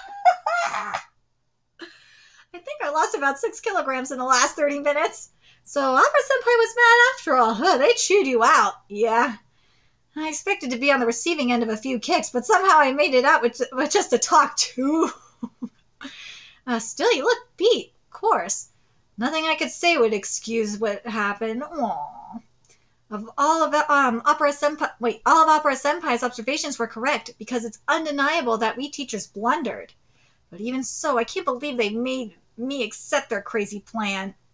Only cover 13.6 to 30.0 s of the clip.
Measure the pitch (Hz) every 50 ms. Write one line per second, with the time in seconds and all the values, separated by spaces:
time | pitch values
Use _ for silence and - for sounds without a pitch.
13.6 | 262 - - 262 302 285 - 403 349 - - 233 - - 339 320 285 - - -
14.6 | - - - - 254 277 302 320 320 262 - - _ _ _ _ - 233 _ _
15.6 | - - _ _ _ _ _ _ - 269 - - - - - - - - - _
16.6 | _ 254 240 226 226 - - - 285 453 480 285 262 415 480 466 - _ _ _
17.6 | 339 440 466 269 - - _ _ _ _ _ - - 440 370 233 170 190 - -
18.6 | - _ _ _ _ _ _ _ _ _ _ - 214 269 311 320 311 320 320 311
19.6 | 330 247 - - - 349 339 302 233 220 214 202 196 - - - - 220 226 226
20.6 | 220 214 208 202 220 220 202 202 - 226 214 226 208 202 208 208 226 220 220 240
21.6 | 285 302 339 320 254 214 175 151 147 - - - - - - 233 - _ _ _
22.6 | _ _ _ _ _ _ _ _ _ _ 214 208 214 226 - - 277 302 320 330
23.6 | 320 294 285 302 294 302 294 285 277 254 226 233 233 285 302 302 302 285 285 -
24.6 | - 294 302 294 311 - - _ 226 240 208 - - 233 269 330 320 320 311 311
25.6 | 302 302 269 240 - 285 302 349 339 311 247 233 - 247 247 - 220 254 277 311
26.6 | - 302 269 - 233 220 - 220 220 277 294 226 - - - _ 214 - 254 240
27.6 | 226 233 214 - _ - 285 330 320 311 285 285 277 285 311 339 285 247 226 214
28.6 | 233 220 214 240 269 294 - - 285 247 - 202 - - _ 202 208 233 285 311
29.6 | 294 226 147 101 87 - _ _